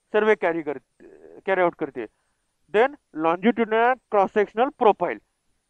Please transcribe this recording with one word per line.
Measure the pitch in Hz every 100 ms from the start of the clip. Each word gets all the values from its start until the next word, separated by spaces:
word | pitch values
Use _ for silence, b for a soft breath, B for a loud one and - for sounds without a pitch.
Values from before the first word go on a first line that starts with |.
| _
सर्वे | 214 214 208
कैरी | 180 165
कर, | 147 135 _ _ - 76 78 - -
कैरी | 185
आउट | 175 -
करती | 151 127
है। | 107 _ _ _ _ _ _ 202
Then | 262 285 _ 151 160
longitudinal | 175 190 233 226 220 240 254 - 208
cross | 190
sectional | 214 202 214 269
profile, | - 226 185 170 107 _ _ _ _